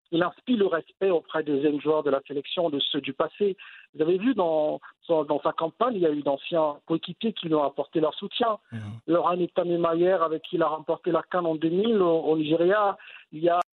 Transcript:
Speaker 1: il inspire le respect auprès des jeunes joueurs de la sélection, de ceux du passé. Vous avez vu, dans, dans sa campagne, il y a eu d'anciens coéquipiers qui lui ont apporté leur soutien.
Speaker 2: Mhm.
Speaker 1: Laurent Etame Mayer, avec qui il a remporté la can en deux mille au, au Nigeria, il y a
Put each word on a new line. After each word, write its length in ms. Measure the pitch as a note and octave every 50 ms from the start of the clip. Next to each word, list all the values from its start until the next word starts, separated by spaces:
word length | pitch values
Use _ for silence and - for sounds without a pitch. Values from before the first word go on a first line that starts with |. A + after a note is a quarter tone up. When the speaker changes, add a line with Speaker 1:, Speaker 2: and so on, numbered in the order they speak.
| _ _
Speaker 1:
il 120 | E3+ E3 F3+
inspire 340 | E3+ - - _ - B3
le 80 | G#3+ G3
respect 460 | F#3 E3+ D#3 - - _ _ F#3+ G3
auprès 320 | F3+ D#3 - - - D#3+ D#3
des 180 | D3 D3 C3+
jeunes 180 | C#3+ D3+ D3 C#3+
joueurs 200 | C3+ D3 D#3 D3+
de 80 | D3 C#3+
la 120 | C3+ C#3 -
sélection, 440 | - C#3 C#3+ - - - F#3 E3+ E3+
de 80 | D3 C#3
ceux 220 | - - - D3
du 120 | C3+ C3+ C3+
passé. 420 | - D#3+ D#3 - - G#3 G3+ F#3 - - - - - - _ _
Vous 80 | C#3+
avez 160 | D#3 E3 F#3
vu, 160 | F#3 G3 C4 C4
dans, 460 | G3+ F3+ E3 D#3+ D#3 D3+ D3+ D3+ D3 - - _ _ _
dans 320 | - E3+ D#3 D3+ D3 D3+ C#3
sa 100 | - D#3+ -
campagne, 420 | - F3 E3 - _ A3+ C4 A#3+
il 60 | F#3+
y 60 | F3
a 40 | D#3
eu 120 | D3 D3 C#3
d'anciens 540 | C#3+ C#3 C3+ - - F3 E3 D#3 D3+ D3 D3 _
coéquipiers 460 | - D#3+ D#3+ - - E3+ _ - A3+ -
qui 140 | - -
lui 60 | E3 D#3
ont 100 | D3+ C#3+
apporté 360 | C#3 - - C#3 - - E3
leur 140 | D#3 D3 -
soutien. 420 | - G3+ G3+ - - A#3 - G#3+ - _ _
Speaker 2:
Mhm. 80 | A#2 A2+ G#2 G2+ A2 A2+ _
Speaker 1:
Laurent 320 | D#3 D#3+ E3+ D3 D3+ F3+ F#3
Etame 380 | F3 D#3+ _ F#3+ F3 F3 E3+
Mayer, 400 | E3+ E3+ E3 E3 E3+ F3 F#3 F#3+ F3
avec 220 | E3 D#3+ D#3+ D#3 -
qui 120 | - F3+
il 60 | E3 D#3+
a 40 |
remporté 440 | D3 D#3 D#3 D3+ - E3 D#3 - F#3
la 120 | D#3 D#3+ D#3
can 220 | _ - F3+ F3
en 100 | E3 D#3+
deux 140 | D#3 D#3 E3
mille 320 | E3 F#3 G#3+ A#3 A3+ G3+
au, 180 | F3+ E3+ E3 D#3+
au 160 | D3 D3+ D#3+
Nigeria, 600 | D#3+ D3+ D3 D#3+ E3+ E3+ F3+ G3+ G#3+ G#3 G3 F#3 - - - - - - _
il 120 | - D3+ D#3+
y 60 | E3+
a 100 | E3+ F3 - - _